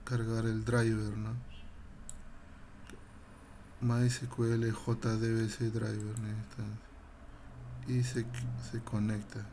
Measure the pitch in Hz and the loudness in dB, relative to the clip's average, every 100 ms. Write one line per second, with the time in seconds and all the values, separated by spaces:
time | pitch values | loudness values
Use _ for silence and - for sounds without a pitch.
0 | - 123 113 113 113 110 110 117 113 110 | 0 0 2 2 2 2 4 6 6 6
1 | 104 104 110 120 - - - - - - | 2 0 -2 -2 -6 -10 -10 -10 -12 -12
2 | - - - - - - - - - - | -12 -10 -10 -12 -14 -14 -14 -14 -14 -14
3 | - - - - - - - - 120 117 | -14 -16 -16 -16 -16 -16 -16 -2 4 6
4 | 123 123 123 - 117 117 113 104 - 117 | 6 4 -2 2 4 4 4 2 2 2
5 | 120 113 113 113 110 104 117 113 110 107 | 4 4 4 4 4 2 2 2 0 0
6 | 104 113 107 107 110 - 104 110 - - | -2 -2 -2 -2 -4 -4 -4 -6 -10 -16
7 | - - - - - - - - - 127 | -16 -16 -14 -14 -14 -12 -10 -8 0 2
8 | 123 123 113 - - - - 117 - 107 | 4 2 -2 -2 -2 -4 -4 -4 -2 2
9 | 104 107 104 - 104 | 4 2 -2 -8 -8